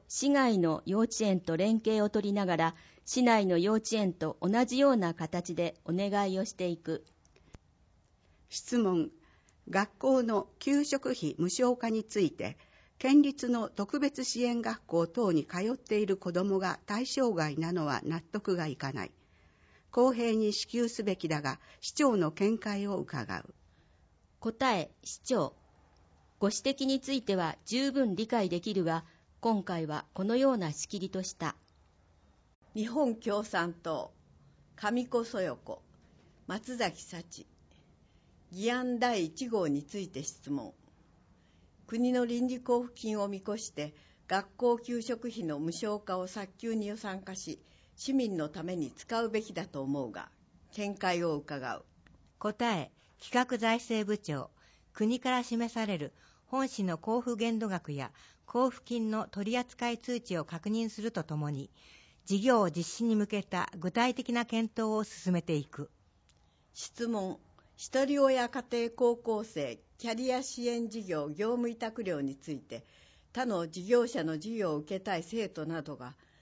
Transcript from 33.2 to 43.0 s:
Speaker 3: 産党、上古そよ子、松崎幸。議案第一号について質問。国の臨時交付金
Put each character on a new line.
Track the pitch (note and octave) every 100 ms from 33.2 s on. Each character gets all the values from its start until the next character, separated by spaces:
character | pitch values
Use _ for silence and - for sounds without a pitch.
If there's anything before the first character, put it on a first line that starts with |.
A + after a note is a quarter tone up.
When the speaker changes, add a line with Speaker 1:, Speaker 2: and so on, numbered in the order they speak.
| - G#3
Speaker 3:
産 | G#3+ F#3 F3
党、 | E3+ E3+ D3 - - _ - - - -
上 | - G#3 A#3+
古 | B3 A#3+
そ | A3+ G#3+
よ | F3+ A#2+
子、 | - - - _ _ _ _ _ -
松 | G3 A#3 A#3+
崎 | G3 -
幸。 | - E3+ - - - _ _ _ _ _ _ _ _ _ -
議 | F3+ A3+
案 | B3 B3+ A#3+
第 | B3 A3
一 | D#3+ - B3
号 | A3 E3
に | C#3+
つ | C#3+ G#3
い | F#3
て | B2+
質 | D3+ - C#3
問。 | C#3 G#2+ - _ _ _ _ _ _ _ _ _ _ -
国 | A3+ B3
の | B3 A#3+
臨 | A#3+ B3+
時 | B3
交 | B3+ A#3+
付 | A#3+
金 | -